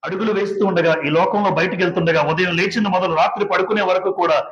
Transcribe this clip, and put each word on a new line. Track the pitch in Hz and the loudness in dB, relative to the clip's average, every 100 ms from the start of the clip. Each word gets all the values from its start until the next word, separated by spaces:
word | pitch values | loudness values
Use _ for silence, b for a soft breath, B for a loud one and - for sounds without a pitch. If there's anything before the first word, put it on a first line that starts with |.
అడుగులు | 156 190 220 | -8 -4 -2
వేస్తూ | 196 196 196 196 | -2 -2 0 0
ఉండగా, | 175 165 156 | 2 2 2
ఈ | 143 | 2
లోకంలో | 156 185 202 202 | 2 2 0 0
బయటికి | 160 175 175 | 0 -2 0
వెళ్తుండగా, | 165 175 165 160 | -2 0 0 2
ఉదయం | 151 156 180 170 | 0 0 0 0
లేచిన | 190 240 208 | -2 0 0
మొదలు | 180 180 160 | 0 0 2
రాత్రి | 185 - 202 | 0 0 -2
పడుకునే | 185 185 214 | 0 0 0
వరకు | 190 185 185 | 0 0 0
కూడా | 185 170 151 - | 0 2 2 0